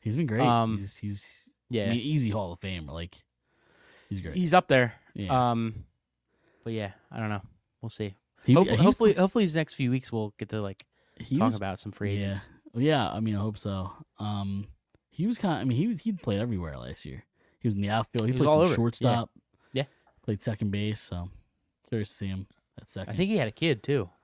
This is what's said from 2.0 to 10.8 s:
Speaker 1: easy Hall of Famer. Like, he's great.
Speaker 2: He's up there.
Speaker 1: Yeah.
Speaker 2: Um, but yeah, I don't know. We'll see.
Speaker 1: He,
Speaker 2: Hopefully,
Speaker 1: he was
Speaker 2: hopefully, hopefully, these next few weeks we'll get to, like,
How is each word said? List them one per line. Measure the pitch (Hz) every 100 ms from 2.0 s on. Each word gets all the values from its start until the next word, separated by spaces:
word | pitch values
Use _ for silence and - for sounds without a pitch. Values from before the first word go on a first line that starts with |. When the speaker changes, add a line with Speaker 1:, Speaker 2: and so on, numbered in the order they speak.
Speaker 1:
easy | 120 151 117
Hall | 107 92
of | 85
Famer. | 98 90 76
Like, | 80 87 - _ _ _ _ _ _ - - _
he's | 101
great. | 87
Speaker 2:
He's | - 175
up | 180 -
there. | 131 123 - _
Speaker 1:
Yeah. | - 98 131 123
Speaker 2:
Um, | 117 113 107 - _ _ _ _ _ _ _
but | -
yeah, | 113 101 98 _
I | 117
don't | 110
know. | 104 - _ _ _
We'll | 113
see. | - 107 95 _ _
Speaker 1:
He, | -
Speaker 2:
Hopefully, | 139 185 110
Speaker 1:
he |
was |
Speaker 2:
hopefully, | 180 254 220
hopefully, | 196 190 240
these | 196 156
next | 156
few | - 131
weeks | 127 -
we'll | 113 107 _
get | 107
to, | 110
like, | 101 95